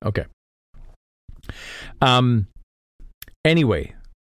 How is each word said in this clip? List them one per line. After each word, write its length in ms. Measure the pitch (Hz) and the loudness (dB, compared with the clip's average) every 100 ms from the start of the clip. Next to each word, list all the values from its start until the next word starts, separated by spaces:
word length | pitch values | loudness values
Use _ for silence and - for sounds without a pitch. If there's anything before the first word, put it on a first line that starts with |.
Okay. 220 | - 101 - _ _ _ _ - - - _ _ - - - - - - - - | -4 -4 -6 _ _ _ _ -20 -20 -20 _ _ -20 -18 -14 -14 -14 -16 -12 -2
Um. 460 | 135 127 127 117 98 - - _ _ - - - - - 156 | 2 4 4 2 0 -6 -20 _ _ -20 -20 -20 -20 -2 2
Anyway, 480 | 165 135 85 69 - - - _ | 4 4 0 -4 -12 -20 -20 _